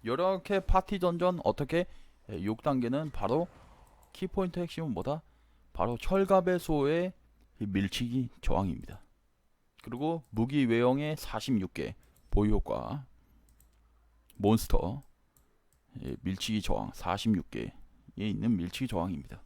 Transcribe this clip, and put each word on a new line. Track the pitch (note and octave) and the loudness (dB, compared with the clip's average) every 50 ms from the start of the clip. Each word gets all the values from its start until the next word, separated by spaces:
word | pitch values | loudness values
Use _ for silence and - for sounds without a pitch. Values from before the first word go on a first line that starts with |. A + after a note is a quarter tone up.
| A2 | -2
요렇게 | A2 B2 C#3+ F3 F#3 F#3+ F#3 - - G3+ F#3+ | -2 0 2 2 0 0 -2 -2 0 0 0
파티 | F#3 - - F#3 - - G#3 | 4 4 4 4 4 2 -4
던전 | F#3+ F3+ F3 E3+ E3 F3 F3+ F3+ E3 - | 0 0 0 2 2 2 0 0 2 0
어떻게? | - F3+ - D3 - D#3+ E3+ F3+ - - - - - _ _ _ - | -2 0 0 -2 0 0 -2 -2 -2 -8 -20 -20 -20 _ _ _ -10
예, | A2 D#2+ | -8 -4
육 | F#2 G#2 A2+ A2 - | -2 -2 -4 -2 0
단계는 | D3+ C#3 B2+ A#2+ A#2 B2+ D3 D#3+ D3 | 0 0 0 0 0 -2 -2 -4 -4
바로 | - - G#2 G2 B2 D#3 F3 - - - - - - - - - - _ - _ - | -6 -4 0 0 0 0 0 -4 -8 -20 -20 -20 -20 -20 -20 -20 -20 _ -20 _ -10
키포인트 | - F#3+ F3+ - G3 F#3 F3+ - F3 | -8 -8 -4 -2 -2 -2 -2 -4 -6
핵심은 | F3 E3+ - - D#3+ D3 G#2+ | -6 -6 -6 -8 -6 -4 -4
뭐다? | E2+ - C3 D3 D#3+ _ _ _ _ _ _ _ _ - - _ | -4 -4 -4 -4 -6 _ _ _ _ _ _ _ _ -20 -14 _
바로 | - F2 A2+ A#2+ A#2 | -2 -2 -2 -2 -2
철갑의 | - - F#3 G3 G3 F#3+ G3 F#3+ F3 F#3 F3+ F3 | 0 2 2 2 4 6 6 6 6 4 0 0
소의 | - - D#3 D3 C#3 C#3+ D#3 E3+ F3+ F#3 - - _ _ _ _ _ _ _ _ | 0 0 2 2 4 4 2 2 0 -2 -6 -10 _ _ _ _ _ _ _ _
이 | A2+ | -6
밀치기 | G2+ F#2+ G2 G2+ G2 - - B2 A#2 A#2+ C3+ B2 A#2+ - - | 0 0 0 0 0 -2 -4 -4 -2 -2 -2 -2 -4 -8 -2
저항입니다. | - - - F#2 G2 F#2 D2+ - - - - - - _ _ _ _ _ _ _ _ _ _ _ _ _ _ - - | 0 2 2 2 2 0 -4 -6 -10 -14 -16 -16 -18 _ _ _ _ _ _ _ _ _ _ _ _ _ _ -20 -12
그리고 | A#2 A#2 B2 D3 D#3+ E3 E3 - _ | -10 -8 -4 -4 -4 -4 -4 -8 _
무기 | - G#2+ A#2 B2+ C#3+ D3 C3+ | 0 0 0 2 4 2 4
외형의 | A#2 A2+ A#2 A#2+ B2 C3 C#3 D3 D3+ D#3 | 4 4 4 4 4 4 2 -2 -4 -6
사십육 | - - - A2+ A2 - C#3+ C3 G#2 F#2+ E2+ _ | -6 -8 -8 -8 -6 -2 0 0 0 0 -2 _
개 | D#2 C2 A#1+ - - _ _ _ _ _ _ | -6 -6 -6 -8 -12 _ _ _ _ _ _
보유 | - G#2 G#2 G#2+ | 2 4 4 4
효과, | G#2+ G2+ - - - B1 A#1+ A1 A#2 D3 C3 _ _ - _ _ _ _ _ _ _ _ _ _ _ _ _ _ _ _ _ _ _ _ _ _ - | 4 2 2 0 -4 -4 -4 -6 -8 -8 -10 _ _ -20 _ _ _ _ _ _ _ _ _ _ _ _ _ _ _ _ _ _ _ _ _ _ -8
몬스터, | - G2 G2+ A2+ A2+ - - - - - F2 A#2 C#3 - - _ _ _ _ _ _ _ _ _ _ _ _ _ _ _ _ - A#2+ - | 2 4 4 6 4 4 4 4 4 4 0 -6 -8 -12 -18 _ _ _ _ _ _ _ _ _ _ _ _ _ _ _ _ -14 -10 -8
예, | C2+ B1 - | -8 -10 -6
밀치기 | - F2+ F#2+ F#2 - - G#2+ G#2+ | -4 -6 -4 -4 -2 -2 -2 -2
저항 | - - - G#1+ G#1+ - - | 0 0 0 0 -2 -6 -8
사십육 | - - E2 F2+ G2+ - A2+ G#2+ F2+ - - | -8 -2 -2 -2 0 2 2 2 2 0 -4
개에 | - - - - - - - - - - _ - _ | -8 -8 -8 -8 -10 -14 -20 -20 -20 -20 _ -18 _
있는 | - G2+ G#2+ G2 G#2 - A#2 A#2 | -6 -4 -4 -4 -2 0 0 0
밀치기 | F2+ E2+ F#2 - - C3 | 0 0 -4 -4 -6 -6
저항입니다. | A#2+ A2+ F2 E2 F#2+ E2+ D2 - - - - - | -4 -2 -2 -2 -2 -4 -8 -10 -14 -16 -18 -18